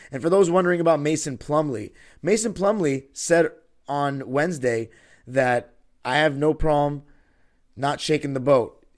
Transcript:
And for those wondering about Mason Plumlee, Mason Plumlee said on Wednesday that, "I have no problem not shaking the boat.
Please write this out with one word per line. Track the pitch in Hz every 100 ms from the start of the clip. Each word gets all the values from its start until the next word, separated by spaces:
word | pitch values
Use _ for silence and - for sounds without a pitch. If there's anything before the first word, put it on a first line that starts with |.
| -
And | 131
for | 156
those | 190 175
wondering | 180 175 175
about | 165 151
Mason | 147 156 151 127
Plumlee, | - 147 151 110 113 - - -
Mason | 156 220 220
Plumlee | 170 196 220 156 135 -
said | - - 170 160 - _ _ -
on | 143 143 139 120
Wednesday | 139 165 156 123 113 113 - _ _ -
that, | 131 127 123 - _ _ _ 127
"I | 139
have | 156 139
no | 151
problem | 143 156 147 143 143 - _ _ _ _ _ _ -
not | 139 143
shaking | - 151 143
the | 135
boat. | 127 135 107 - _